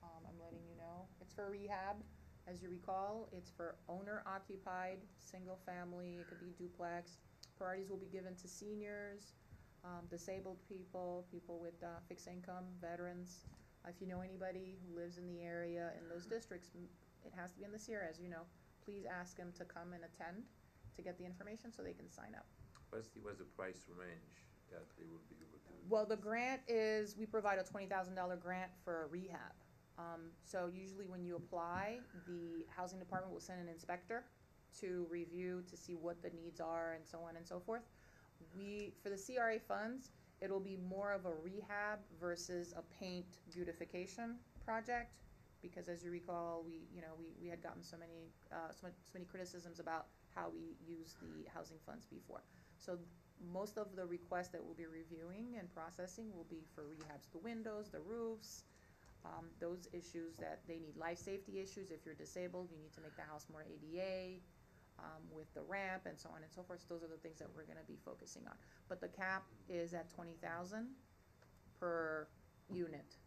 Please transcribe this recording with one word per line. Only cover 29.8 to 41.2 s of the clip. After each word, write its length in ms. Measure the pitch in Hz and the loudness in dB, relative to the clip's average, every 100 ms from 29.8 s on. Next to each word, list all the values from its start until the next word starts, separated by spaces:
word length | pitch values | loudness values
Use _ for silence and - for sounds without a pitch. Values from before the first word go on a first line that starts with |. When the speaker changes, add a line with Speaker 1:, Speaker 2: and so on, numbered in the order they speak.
| - - | -16 -6
Speaker 1:
Um, 320 | 170 165 165 165 | -4 -2 -6 -10
so 280 | - 190 175 | 0 4 4
usually 340 | 185 190 190 196 | 2 -4 -4 -2
when 160 | 180 | 0
you 120 | 175 175 | 2 2
apply, 640 | 170 175 170 175 202 240 240 180 175 | 2 2 4 6 4 2 -4 -8 -2
the 400 | 175 170 170 165 - | 0 2 0 -2 2
housing 240 | 180 185 | 2 2
department 340 | 180 185 185 | 2 2 4
will 80 | 175 | -2
send 180 | - 180 | -2 -2
an 60 | 175 | -2
inspector 560 | 165 170 180 - 226 247 - - - - - | -4 0 0 4 0 0 -16 -20 -20 -16 -4
to 260 | 196 180 170 | 2 4 4
review 520 | 175 170 175 180 180 180 | 4 2 2 2 2 0
to 80 | 180 | -8
see 160 | - | -2
what 280 | 175 165 170 | 2 2 2
the 60 | 175 | 0
needs 280 | 170 165 165 | -2 -6 0
are 340 | 165 165 165 | 4 6 4
and 120 | 160 160 | 2 -2
so 140 | 170 | -4
on 160 | 170 165 | -4 -4
and 100 | 170 | -2
so 140 | 180 | -2
forth. 240 | 175 226 233 - - - - - - 180 | 4 2 2 -14 -18 -18 -18 -16 -10 -4
We, 380 | 202 208 208 - | 0 0 0 -2
for 60 | 202 | 0
the 80 | 196 | 0
C 200 | 196 254 | 4 8
R 140 | 226 | 8
A 80 | 226 | 8
funds, 520 | - 196 220 254 - - - - | 6 4 6 2 -2 -14 -18 -2
it'll 180 | 190 196 | 4 6
be 180 | 190 190 | 4 2
more 340 | 180 190 202 | 2 4 6
of 140 | 202 | 6